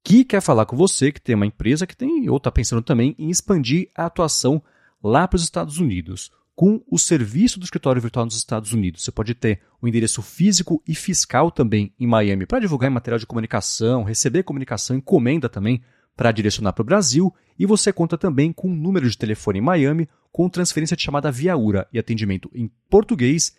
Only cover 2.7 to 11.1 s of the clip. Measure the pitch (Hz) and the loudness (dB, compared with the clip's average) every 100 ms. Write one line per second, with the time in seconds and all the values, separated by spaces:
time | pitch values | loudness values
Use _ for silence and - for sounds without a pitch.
2.7 | 117 113 120 127 - 156 175 - 185 120 | -2 0 2 2 0 -4 -2 0 0 0
3.7 | 165 - - 170 - 156 - 127 156 - | -2 -2 -6 -6 -2 -2 0 0 0 -4
4.7 | _ _ _ 104 131 180 185 165 175 165 | _ _ _ 0 2 2 0 -2 -6 -6
5.7 | 151 160 90 82 98 - _ _ - 185 | -2 -2 -2 -6 -12 -16 _ _ 2 2
6.7 | 214 - 175 - 156 104 131 247 185 180 | 2 -2 -2 0 0 0 2 0 0 -8
7.7 | 170 135 123 117 127 117 110 - 110 104 | -4 -2 0 -2 -4 -4 -6 -6 -6 -2
8.7 | 113 92 80 - - 110 117 117 101 _ | -2 -2 -4 -8 -6 -6 -2 -2 -2 _
9.7 | _ 120 113 110 - - - 196 190 180 | _ -2 0 0 -2 -8 0 2 2 0
10.7 | 160 - 160 - | -2 -4 -6 -4